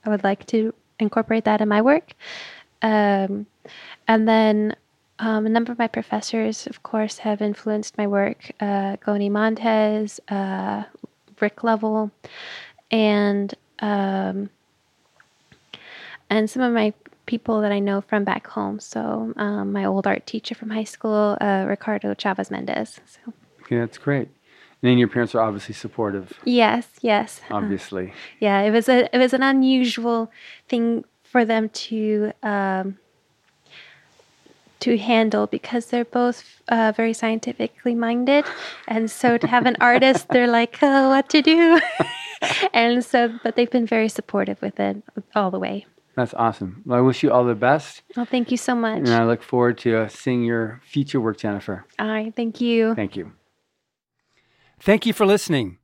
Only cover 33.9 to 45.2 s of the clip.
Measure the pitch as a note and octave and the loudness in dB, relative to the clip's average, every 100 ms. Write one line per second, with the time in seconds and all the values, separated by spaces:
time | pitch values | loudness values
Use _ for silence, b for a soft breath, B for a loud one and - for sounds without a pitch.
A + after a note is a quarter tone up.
33.9 | B B B _ _ _ _ _ _ - | B B B _ _ _ _ _ _ 0
34.9 | A#3 G#3 A3+ A3 G#3 G#3 - - A#3+ A#3 | 0 2 2 2 2 0 -4 -4 -6 -2
35.9 | A#3+ A#3 B3 B3 A#3+ - - - A#3 A3 | -4 -2 0 0 -2 -12 -20 -2 2 2
36.9 | G#3+ A3+ A3+ A3+ A3 - A#3+ A#3 _ B3 | 2 -2 -2 -2 -4 -6 -6 -6 _ -4
37.9 | A#3 A#3 A#3+ B3 C#4+ D4 B B B - | -2 -2 0 2 2 2 B B B -6
38.9 | A3+ A3+ - B3 A#3 A3 B3 A#3+ A#3 A#3+ | -2 -2 0 2 2 2 2 2 4 4
39.9 | B3 C4 A#3+ - B3 B3 A#3 A#3 - C#4+ | 6 6 4 2 2 4 4 2 2 4
40.9 | C4+ C4+ C4+ C4+ D#4 C#4+ D#4+ E4 E4 F5+ | 6 6 4 4 4 6 6 8 6 4
41.9 | E5 - A#5 B G#4+ B B F#4 A#3 A#3 | -4 -4 -6 B -8 B B 0 2 2
42.9 | A#3+ A#3+ B3 A#3+ A#3 A#3 A3+ A#3+ B3+ A3+ | 2 2 2 2 -2 -4 0 0 0 0
43.9 | A3+ A3 - - G3+ G3 G3 G3+ - G3+ | 0 0 -4 -6 -4 -2 -4 -8 -4 -4
44.9 | G3+ - - | -4 -10 -16